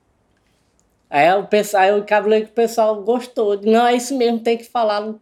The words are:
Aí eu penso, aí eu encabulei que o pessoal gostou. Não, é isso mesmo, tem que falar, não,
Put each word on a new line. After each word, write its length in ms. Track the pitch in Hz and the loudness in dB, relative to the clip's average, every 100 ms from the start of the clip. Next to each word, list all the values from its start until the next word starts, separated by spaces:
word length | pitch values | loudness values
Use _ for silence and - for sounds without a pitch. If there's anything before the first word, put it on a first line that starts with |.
| _ _ _ _ _ _ _ _ _ _ _ | _ _ _ _ _ _ _ _ _ _ _
Aí 160 | 143 160 | 2 2
eu 180 | 202 | 2
penso, 320 | - 208 208 196 | 0 -2 0 2
aí 120 | 190 | 2
eu 100 | 208 | 2
encabulei 440 | 208 208 202 220 | 0 0 2 0
que 80 | 214 | 0
o 40 | |
pessoal 480 | - 226 226 220 208 | -2 -2 0 0 0
gostou. 580 | 196 247 247 - 208 202 | -2 -4 -4 -4 -2 -2
Não, 240 | 208 220 240 | 2 2 2
é 80 | |
isso 220 | 247 247 269 | 0 -4 -2
mesmo, 240 | 233 233 | -2 -2
tem 180 | 233 226 | -2 -4
que 60 | |
falar, 360 | - 240 220 208 | -6 -4 -2 -2
não, 180 | 214 214 | -6 -12